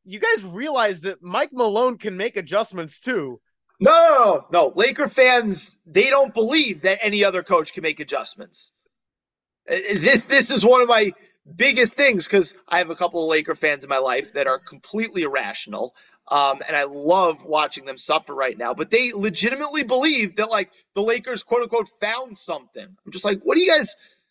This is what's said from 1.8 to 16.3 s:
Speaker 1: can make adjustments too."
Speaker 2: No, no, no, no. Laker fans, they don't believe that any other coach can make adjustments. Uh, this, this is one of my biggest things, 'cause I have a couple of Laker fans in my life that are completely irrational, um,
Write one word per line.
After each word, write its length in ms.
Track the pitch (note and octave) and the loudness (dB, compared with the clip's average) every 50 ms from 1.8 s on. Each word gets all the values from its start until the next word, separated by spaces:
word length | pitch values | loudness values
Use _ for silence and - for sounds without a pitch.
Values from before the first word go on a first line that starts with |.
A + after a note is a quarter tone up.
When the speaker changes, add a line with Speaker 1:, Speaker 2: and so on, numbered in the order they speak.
| B3 B3+ B3 F#3 | 0 0 -2 -4
Speaker 1:
can 200 | - G#3 F#3+ F3+ | -10 -10 -8 -6
make 180 | G3 A#3+ - | -6 -6 -6
adjustments 640 | G#3 F3+ C3+ D#3+ G3+ A3+ - - F#3 E3 D#3 - - | -6 -8 -4 -2 -2 -2 -2 -6 -12 -12 -12 -14 -14
too." 400 | - B3+ B3+ G3+ D3+ C3 B2 - _ _ _ _ _ _ _ _ | -8 -6 -6 -4 -6 -8 -12 -16 _ _ _ _ _ _ _ _
Speaker 2:
No, 120 | G3 C4 | 4 6
no, 340 | D#4+ E4 E4 E4 D4+ C4+ A#3+ | 6 8 6 6 6 6 4
no, 220 | G#3 F3 C#3+ - _ | 4 2 0 -2 _
no. 220 | D3+ F3 D#3 C3+ - | 2 2 2 2 2
Laker 320 | E3 G#3+ C4 C4+ - D4 - | 2 0 0 2 0 -4 -4
fans, 720 | - - C4 B3+ B3+ B3 A#3 G#3+ F#3+ - - - - _ _ | 2 4 4 6 6 4 2 0 -4 -4 -6 -8 -10 _ _
they 240 | E3+ D3+ F3 A#3 C4+ | _ 0 2 2 4
don't 240 | C4+ C#4 C#4 A#3 - | 4 4 2 2 0
believe 480 | A#3 A3 A3 C#4 D#4+ D4 B3 F#3+ D#3 | -2 -2 2 2 2 0 0 -2 -2
that 180 | D#3 F#3 F#3+ G3 | 0 0 0 0
any 220 | A3+ G#3+ G3+ G#3 G3+ | -2 -2 0 2 2
other 200 | G3 F3+ F#3 F3 | 2 0 -2 -2
coach 300 | - F#3+ E3+ D#3 - - | 0 0 0 0 -2 -8
can 100 | - D#3 | -6 -6
make 160 | D#3+ D3+ - | -6 -6 -6
adjustments. 720 | D3+ C#3 D3 C3+ A#2 - - - D3 - - - - - _ _ _ _ _ _ _ _ _ _ _ _ _ _ _ _ _ _ _ - | -8 -6 -6 -6 -6 -8 -12 -14 -18 -14 -12 -12 -12 -12 _ _ _ _ _ _ _ _ _ _ _ _ _ _ _ _ _ _ _ -6
Uh, 60 | - F#3 F#3+ G#3 G#3 | -6 -6 -4 -4 -4
this, 280 | F#3 D3+ A3 C4+ - - | 0 4 4 4 4 2
this 280 | - C#4 C#4 C4+ - | 2 2 2 2 2
is 140 | D4 A#3+ F#3 | 0 2 6
one 160 | A3+ B3 B3+ | 6 6 6
of 60 | B3 A#3+ | 6 4
my 260 | A#3+ A3 G#3+ G3+ F3+ _ _ _ _ _ _ - D#3+ | 4 2 2 0 -2 _ _ _ _ _ _ -20 -4
biggest 400 | E3+ A3+ C#4 C#4 A#3 B3 A3 - | 0 0 2 2 2 0 0 2
things, 320 | - C#4+ C#4 A#3+ F#3+ - - | 2 2 2 2 2 -2 0
'cause 280 | - G3+ F3 - - - _ - | 2 2 0 0 -4 -14 _ -4
I 100 | - F3 | -2 -2
have 140 | F3+ E3 | -2 -2
a 40 | E3 | -4
couple 280 | - F3+ E3+ - E3+ D#3+ | -4 -4 -4 -2 -2 -2
of 60 | D#3+ | 0
Laker 260 | D#3+ D#3+ D#3 - E3 | 0 0 0 -2 -6
fans 280 | - - D3+ D3 C#3 C3+ | -2 -2 -2 -2 -2 -4
in 60 | C3+ | -4
my 80 | C#3 C3+ | -2 -2
life 360 | C3 B2+ B2 B2+ C3+ - _ | 0 0 -2 -2 -4 -6 _
that 140 | C#3 C#3 C3 | -4 -2 -2
are 120 | C3 C3 | -2 -4
completely 640 | - - - C#3 _ - - G#3 A3+ A3 - F#3 E3 | -6 -14 -20 -20 _ -10 -6 -6 -6 -4 -4 -4 -4
irrational, 720 | D3 C3+ C3+ A#2 G2+ G2 - - - G#2 G#2+ A2 B2+ - _ _ _ _ _ _ | -2 -2 -4 -4 -4 -8 -10 -12 -12 -8 -8 -8 -8 -10 _ _ _ _ _ _
um, 320 | - | -2